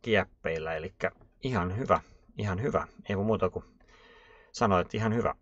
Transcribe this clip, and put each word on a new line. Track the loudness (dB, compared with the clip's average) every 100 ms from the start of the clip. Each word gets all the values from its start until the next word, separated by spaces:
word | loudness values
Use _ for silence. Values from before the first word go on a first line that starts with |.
kieppeillä, | 2 2 2 -4 -4 -4 -4
elikkä | -6 -8 -4 -6 -6 -20 _
ihan | -4 -2 -2 -4
hyvä, | 2 2 2 -20 _ -6
ihan | -4 -2
hyvä. | 0 0 -2 -12 -4
Ei | -2
voi |
muuta | 0 0 0
kuin | -4 -12 _ _ -20 -20 -20 -20 -20 -18
sanoa, | -2 2 4
että | 2 -2
ihan | 0
hyvä. | 0 -2 -4